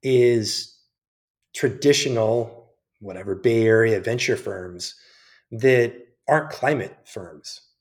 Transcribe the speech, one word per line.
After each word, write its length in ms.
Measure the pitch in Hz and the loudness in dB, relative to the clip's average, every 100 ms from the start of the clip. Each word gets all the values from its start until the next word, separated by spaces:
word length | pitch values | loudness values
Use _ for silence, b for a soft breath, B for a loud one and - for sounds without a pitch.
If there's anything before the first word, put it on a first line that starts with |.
is 720 | 135 127 123 117 104 - - _ _ _ _ _ _ _ _ | 2 4 4 2 -2 -8 -10 _ _ _ _ _ _ _ _
traditional, 1200 | - 135 - 143 143 139 120 110 120 110 - _ _ _ _ | -4 -4 0 2 2 0 0 0 0 -4 -12 _ _ _ _
whatever, 380 | 98 92 98 95 | -16 -14 -8 -2
Bay 280 | 120 113 | 2 2
Area 360 | 113 110 113 104 | 4 6 4 2
venture 360 | 104 120 - 113 | -2 -4 -2 -4
firms 600 | - 95 90 90 - - b b b b b | -4 -10 -12 -12 -14 -16 b b b b b
that 420 | 117 131 127 117 - - _ - | 0 2 4 2 -4 -20 _ 0
aren't 240 | 151 151 | 0 0
climate 460 | - 131 147 95 - | -6 -4 -2 -6 -14
firms 560 | _ - 87 - - - _ _ | _ -18 -18 -20 -20 -20 _ _